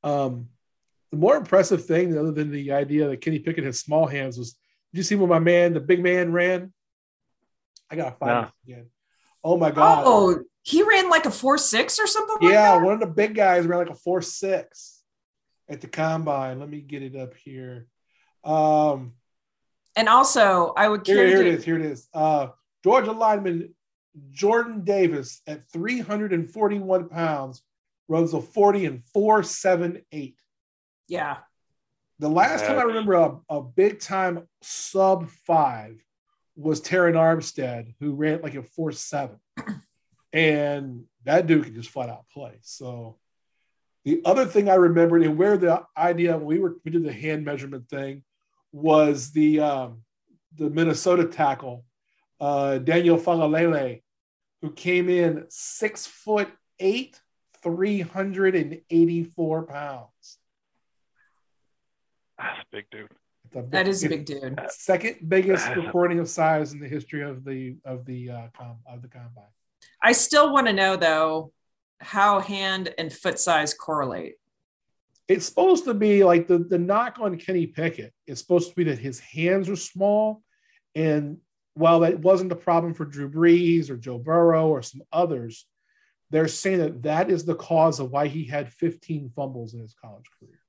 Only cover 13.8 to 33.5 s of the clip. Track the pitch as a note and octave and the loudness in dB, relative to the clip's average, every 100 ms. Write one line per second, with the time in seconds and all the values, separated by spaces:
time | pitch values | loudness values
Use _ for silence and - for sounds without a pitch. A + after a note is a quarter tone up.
13.8 | F3 - - F3+ E3+ - G3 F#3 - - | -4 -6 -4 -4 -4 -8 -4 -4 -6 -20
14.8 | - _ _ _ _ _ _ _ _ C#3 | -20 _ _ _ _ _ _ _ _ -18
15.8 | - - D#3+ D#3+ D#3 C#3 C3 C3 C#3+ D3 | -14 -4 -4 -2 -4 -4 -4 -8 -12 -16
16.8 | C#3+ C#3+ C3+ C3+ B2+ _ - C3 B2+ B2 | -14 -14 -12 -12 -14 _ -20 -18 -16 -18
17.8 | A#2 _ _ _ _ _ D3+ D#3 D#3 D3+ | -20 _ _ _ _ _ -4 0 2 4
18.8 | D3+ C3+ B2+ - _ _ _ _ _ _ | 2 -2 -8 -18 _ _ _ _ _ _
19.8 | _ - A3 A#3+ C4+ C4 G#3 F#3 E3+ - | _ -2 4 6 6 4 4 4 2 2
20.8 | G#3 G#3 F#3 G3+ F#3+ F#3+ F3+ E3 E3 E3 | 2 2 2 4 6 6 4 2 -2 -4
21.8 | D#3 C3 _ D#3 D#3 D3+ C3+ _ _ _ | -4 -8 _ -2 0 0 -2 _ _ _
22.8 | F3+ B3+ G#3+ A3 A3+ G#3 F#3+ E3+ - _ | 4 4 2 0 0 0 -2 -6 -8 _
23.8 | _ _ _ D#3 C#3 C3+ G3+ A#3 A#3 G#3+ | _ _ _ -20 -20 -2 2 2 0 -6
24.8 | F3+ G3+ F3+ D3+ B2 - - D3+ _ E3 | -2 2 2 0 -8 -16 -16 -16 _ -8
25.8 | G3+ B3 F#3 G#3 G#3+ F3 E3 G#3+ G#3 G3+ | -6 -6 -4 -6 -2 -4 -4 -2 -2 -2
26.8 | F#3+ F#3 F3 E3 E3 D3 C3 B2+ _ _ | 0 -2 -2 -4 -4 -4 -6 -14 _ _
27.8 | _ _ _ D#3+ E3 D3+ - - G3+ G3+ | _ _ _ 0 0 -2 -6 2 4 4
28.8 | E3+ B2+ - G#3 G#3+ G#3+ E3+ - F#3+ F3+ | -2 -6 -6 -2 2 2 0 -4 0 0
29.8 | F3 F3 _ D#3 C3+ _ _ _ _ _ | 0 -8 _ -14 -14 _ _ _ _ _
30.8 | _ _ _ E3+ D3 C#3 _ _ _ _ | _ _ _ -8 -8 -8 _ _ _ _
31.8 | _ _ _ _ D3+ E3 A#3 D#4+ G#3 B3+ | _ _ _ _ 0 2 2 2 0 0
32.8 | A#3+ A3 G#3 F3+ D#3 C3+ _ | 0 0 0 2 2 0 _